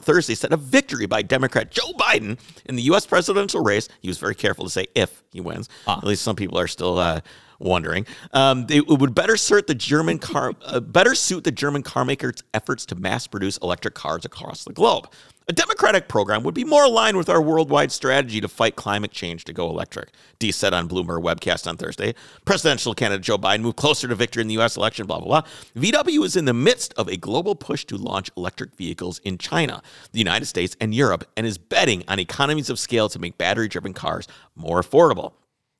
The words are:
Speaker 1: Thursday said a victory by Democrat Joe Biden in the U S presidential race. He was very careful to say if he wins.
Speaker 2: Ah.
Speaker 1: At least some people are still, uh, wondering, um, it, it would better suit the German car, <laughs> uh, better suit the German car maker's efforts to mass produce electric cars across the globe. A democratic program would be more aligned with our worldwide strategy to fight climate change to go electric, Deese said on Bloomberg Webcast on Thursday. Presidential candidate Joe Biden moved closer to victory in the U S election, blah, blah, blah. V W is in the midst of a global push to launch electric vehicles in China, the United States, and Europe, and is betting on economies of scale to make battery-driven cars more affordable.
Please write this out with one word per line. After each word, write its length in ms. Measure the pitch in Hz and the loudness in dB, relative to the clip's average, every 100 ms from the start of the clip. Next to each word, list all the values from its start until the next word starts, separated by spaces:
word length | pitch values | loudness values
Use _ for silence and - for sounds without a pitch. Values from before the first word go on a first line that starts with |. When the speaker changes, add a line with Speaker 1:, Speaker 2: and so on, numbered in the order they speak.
Speaker 1:
Thursday 340 | - 170 139 | 4 4 4
said 180 | 113 - | -2 0
a 40 | 160 | -2
victory 480 | 135 262 269 147 101 | 2 2 2 -4 -2
by 160 | 110 | -2
Democrat 480 | 104 131 131 120 110 | 0 0 2 0 -2
Joe 220 | - 247 | -4 -6
Biden 460 | 320 226 185 107 117 - - - | -2 2 2 0 -8 -10 -20 -8
in 80 | |
the 80 | 123 | -2
U 140 | 123 196 | 4 2
S 100 | - | 4
presidential 560 | 180 175 196 202 - | 2 2 0 0 0
race. 260 | 104 104 - - | 2 2 0 -10
He 80 | 92 | -8
was 100 | 87 | -4
very 160 | 98 | -4
careful 300 | - 104 90 | 0 -2 -2
to 60 | 90 | -4
say 180 | 92 98 | -4 -2
if 280 | 120 92 - _ | 0 0 -2 _
he 80 | 90 | -12
wins. 280 | 85 82 113 - - | -10 -8 -12 -8 -4
Speaker 2:
Ah. 120 | 101 | -2
Speaker 1:
At 60 | |
least 180 | 101 101 | 0 -2
some 140 | - 104 | -2 -4
people 220 | 92 90 | -2 -2
are 100 | 87 | -2
still, 300 | - 90 90 | -2 -2 0
uh, 220 | 85 80 - - - - | 0 0 -6 -20 -20 -8
wondering, 480 | 90 90 80 85 - - - | 0 0 0 -4 -6 -12 -2
um, 340 | 135 135 127 117 | 4 4 4 4
it, 100 | 147 147 | 2 4
it 100 | 147 | 4
would 140 | 139 | 4
better 220 | 107 202 226 | 2 2 2
suit 300 | - 208 196 | 4 4 4
the 80 | |
German 440 | 127 - 147 160 165 | -2 2 2 2 -2
car, 340 | - 143 127 - | -2 -2 -2 -6
<laughs> 40 | |
uh, 160 | - 127 | -6 -6
better 340 | 107 135 233 | 2 4 4
suit 300 | 262 - 180 | 2 -2 -2
the 80 | 165 | -4
German 300 | 117 143 143 | -2 -2 -2
car 220 | - 131 | -4 -2
maker's 380 | 127 139 127 - - | -2 -2 -4 -8 -6
efforts 320 | 110 - 127 - | -8 -4 -8 -6
to 80 | |
mass 320 | 87 95 135 - | -6 -4 -4 -4
produce 300 | 101 98 - | -6 -4 -4
electric 360 | 87 87 107 | -4 -4 -6
cars 300 | - 76 82 | -8 -6 -6
across 400 | - - - - | -6 -14 -14 -14
the 80 | - | -12
globe. 380 | - 220 156 - - - _ - | 2 2 2 -4 -20 -20 _ -4
A 40 | |
democratic 540 | 175 339 427 381 196 - | -2 0 2 4 4 2
program 340 | 107 101 107 | 0 2 0
would 100 | 135 | 0
be 80 | 160 | -4
more 220 | 302 294 | 4 6
aligned 320 | 285 226 220 190 | 6 6 2 2
with 140 | 165 | 2
our 100 | 175 | 2
worldwide 500 | 156 160 151 147 143 | 4 2 4 2 2
strategy 480 | - 135 135 127 107 | 0 0 2 0 -2
to 60 | - | -4
fight 280 | - 113 - | 0 0 0
climate 340 | - 104 104 | -4 -4 -4
change 320 | - 90 85 | -8 -10 -10
to 100 | - | -10
go 160 | 82 85 | -6 -4
electric, 400 | 82 85 - - _ _ - | -4 -8 -10 -14 _ _ -6
Deese 180 | 107 - | -4 0
said 180 | 98 | 0
on 120 | 90 85 | 0 -2
Bloomberg 320 | 92 85 85 | -4 -4 -2
Webcast 440 | 85 82 90 82 - | -2 -2 -2 -2 -2
on 120 | 82 | -8
Thursday. 360 | 85 - 104 - - - | -10 -6 -6 -6 -14 -14
Presidential 480 | - 196 156 127 123 | -2 0 2 0 -2
candidate 320 | 107 110 98 | -2 -2 -2
Joe 140 | 95 101 | 0 0
Biden 240 | 98 104 | 2 0
moved 160 | 117 - | 0 0
closer 280 | 147 143 123 | 0 0 -2
to 60 | |
victory 280 | 107 120 117 | -2 -2 -2
in 60 | 110 | -2
the 60 | |
U 60 | 110 | 2
S 160 | 113 - | 0 2
election, 300 | 107 - 98 | -4 -2 -6
blah, 120 | - | -6
blah, 200 | 90 147 | 2 0
blah. 100 | - - - | 0 -16 -16
V 160 | 117 180 | -4 2
W 300 | 302 320 302 | 2 2 2
is 140 | 302 180 | 2 2
in 80 | |
the 80 | 139 | 2
midst 400 | 120 170 254 - - | 4 4 2 -2 -4
of 100 | 92 | -4
a 80 | 95 | -4
global 380 | - 127 185 | -4 -2 -2
push 320 | 196 - - - | -6 -6 -8 -6
to 100 | 98 | -8
launch 340 | 98 98 90 - | -4 -6 -6 -8
electric 380 | 90 - 113 - | -8 -8 -14 -8
vehicles 440 | 85 82 90 90 | -8 -8 -10 -8
in 180 | 98 90 | -8 -8
China, 440 | - 160 156 - - - - | -4 -2 -2 -4 -16 -20 -10
the 60 | 113 | -2
United 260 | 95 104 | 0 0
States, 320 | - - 90 - | -2 -4 -4 -2
and 120 | 110 | -4
Europe, 300 | 113 202 165 - | 2 2 0 -4
and 120 | - 113 | -6 -6
is 100 | 98 | -6
betting 480 | - 214 165 92 - | -4 0 2 0 -2
on 100 | 98 | -4
economies 500 | 90 - 139 151 135 | -4 0 0 0 -2
of 100 | 120 | -6
scale 300 | - 120 107 | -2 0 0
to 100 | - | -2
make 200 | 87 - | -10 -2
battery-driven 560 | 87 107 110 87 98 | 0 0 0 -4 -8
cars 340 | 90 80 82 - - _ | -8 -6 -6 -8 -20 _
more 280 | - 80 87 | -14 -2 0
affordable. 500 | - 143 165 98 - _ _ _ _ _ | 4 6 6 4 -6 _ _ _ _ _